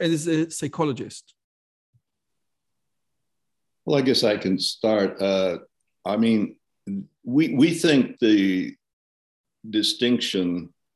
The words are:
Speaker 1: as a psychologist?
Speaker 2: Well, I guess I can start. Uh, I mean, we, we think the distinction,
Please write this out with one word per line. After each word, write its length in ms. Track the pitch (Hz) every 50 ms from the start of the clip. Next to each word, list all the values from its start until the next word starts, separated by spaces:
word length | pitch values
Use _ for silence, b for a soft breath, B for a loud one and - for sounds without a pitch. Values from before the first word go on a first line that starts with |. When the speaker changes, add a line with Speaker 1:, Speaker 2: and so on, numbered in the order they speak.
Speaker 1:
as 260 | 180 165 165 151 160
a 240 | 170 160 156 165 160
psychologist? 840 | - - 156 143 - - 160 147 123 127 101 - - - - _ _ _ _ _ _ _ _ _ _ _ _ _ _ _ _ _ _ _ _ _ _ _ _ _ _ _ _ _ _ _ _ _ _ _ _ _ _ _ _ _ _ _ _ _ _ _ _ _ _ _ -
Speaker 2:
Well, 140 | - 147 139
I 40 |
guess 200 | 127 135 120 - 123
I 120 | 107 104
can 220 | 104 - 95 95 92
start. 600 | - - - - - 110 110 104 98 92 - -
Uh, 380 | 98 98 95 95 95 92 85 - - _ _ _ _ _ _ _ -
I 120 | 92 104
mean, 400 | 110 113 117 113 107 95 - - _ _ _ _ _ - 98 98 98 98 - _ _ -
we, 300 | 120 123 147 160 117 -
we 200 | 127 147 170 170
think 440 | 170 - 165 147 131 117 - - -
the 560 | 120 110 107 101 98 95 92 92 76 58 - _ _ _ _ _ _ _ _ _ _ _ _ _ _ _ _ _ - 110
distinction, 1040 | 107 107 98 - - - 123 120 123 117 - - - 95 90 87 87 87 78 - _ _ _ _ _